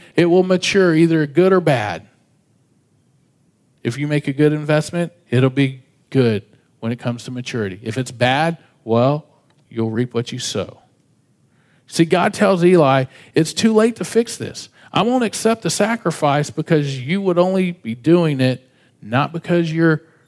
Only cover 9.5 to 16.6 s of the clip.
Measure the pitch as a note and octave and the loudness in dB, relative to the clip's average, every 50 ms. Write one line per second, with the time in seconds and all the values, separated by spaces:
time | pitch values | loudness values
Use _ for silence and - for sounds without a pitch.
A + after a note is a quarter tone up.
9.5 | _ _ _ _ - A#2 A2+ A2+ A2 A#2 B2+ B2+ - A#2 A#2+ - C3+ B2+ - - | _ _ _ _ -6 -6 -4 -4 -2 -4 -4 -4 -4 -6 -6 -6 -8 -10 -8 -8
10.5 | - G#2 F2 - - _ _ _ _ _ _ _ _ _ _ _ _ _ _ _ | -6 -6 -8 -8 -10 _ _ _ _ _ _ _ _ _ _ _ _ _ _ _
11.5 | _ _ _ _ _ _ _ - - - E3+ D#3+ F#3 F3 F3 G#3+ - - G3+ G3 | _ _ _ _ _ _ _ -6 0 0 2 2 2 0 0 0 0 0 2 2
12.5 | G3 F3 E3+ F3 F#3 F3 D3+ C3+ C3+ C3+ C3 - - - - - - D#3 E3 - | 2 4 4 4 6 6 6 6 4 2 0 -2 -8 -20 -14 -6 -2 -2 -2 -2
13.5 | - - - A3+ A3 G#3+ A3 A#3+ A#3 - F3 - - A3+ A#3 - - - A2+ - | -2 0 0 2 4 4 2 2 0 -4 -8 -4 0 0 0 -2 -4 -12 -12 -12
14.5 | - - - - _ _ - - - D3 F#3+ A#3 B3+ B3+ A#3+ G3 - - - A3 | -12 -14 -18 -20 _ _ -14 -6 -2 -2 0 2 0 0 0 -2 -4 -2 -2 -2
15.5 | A3+ A3 - E3 - - G#3 A3 A#3 A3+ - F3 D#3 - D#3 C#3+ C#3 D3 D3 - | -2 -2 -4 -4 -2 -2 -2 -2 -2 -4 -4 -4 -4 -2 0 0 0 0 -2 -4
16.5 | - - | -6 -6